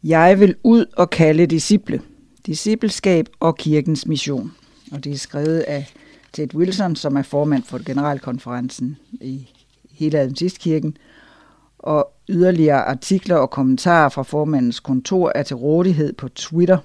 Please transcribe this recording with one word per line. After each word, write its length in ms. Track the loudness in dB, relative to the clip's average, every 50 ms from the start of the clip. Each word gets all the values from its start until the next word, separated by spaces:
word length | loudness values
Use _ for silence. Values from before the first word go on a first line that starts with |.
| -2
"Jeg 360 | 2 2 4 6 6 6 6
vil 140 | 6 4 4 2 2
ud 200 | 4 4 4 4 2 0
og 140 | 0 0 0
kalde 360 | 2 2 4 4 6 4 4
disciple. 540 | 2 2 -2 0 2 2 2 2 -2 -8 -8 -8 -12 -20 _ _ _ _ _ _
Discipleskab 800 | -8 -8 -4 -2 -2 -2 0 0 -4 -4 -2 0 2 2 2 0 -2 -6 _
og 160 | -2 -2 -2
kirkens 500 | 0 -2 0 0 0 2 0 -4 -4 -2
mission." 460 | -4 -4 -4 -4 -4 -4 -6 -6 -8 -12 _ _ _ _ _ _ -16 -14
Og 120 | -12 -10
det 80 | -8 -10
er 60 | -10
skrevet 420 | -12 -10 -8 -4 -2 -2 0 -2
af 320 | -2 -4 -6 -8 -8 -12 _ _ -20 -20 -20 _ _ _ -10
Ted 220 | -8 -8 -6 -2
Wilson, 420 | -2 -2 -2 0 -2 -2 -4 -4
som 200 | -4 -4 -2 -2
er 60 | -2 -4
formand 400 | -2 -2 -2 0 0 0 -2 -2
for 180 | -6 -10 -12 -10
generalkonferencen 1080 | -6 -4 -4 -2 -2 -4 -4 -6 -8 -8 -8 -8 -10 -10 -8 -8 -8 -8 -6 -8 -8 -8 -10 _ _ -20 -16
i 280 | -12 -12 -12 -12 -14 _ _ _ _ _ _ _ _ _
hele 280 | _ _ -4 0 0 0
Adventistkirken. 760 | 0 0 -2 -4 -4 -6 -6 -4 -4 -2 -2 0 -2 -4 -8 _ _ _ _ -20 -20 _ _ _ _ _ _ _ _ _ _ _
Og 340 | -6 -2 0 0 0 -2 _ _ _ -4
yderligere 560 | 0 2 4 4 4 4 4 4 4 2 0
artikler 520 | -2 -4 -6 -2 -2 -2 -2 0 0 2
og 140 | 2 2 0
kommentarer 580 | -2 -2 0 0 0 0 2 2 4 4 4 2
fra 140 | 0 -4 -8
formandens 580 | -4 -4 -4 -2 0 0 0 0 -2 -2 -6
kontor 520 | _ -4 -4 -4 -2 -2 -2 0 0 0 0
er 80 | -2 -4
til 140 | -6 -8
rådighed 560 | -6 -2 0 2 2 2 2 2 0 0 -2 -4
på 160 | -8 -12 -14
Twitter 500 | _ -12 -14 -6 0 2 4 4 4 2 2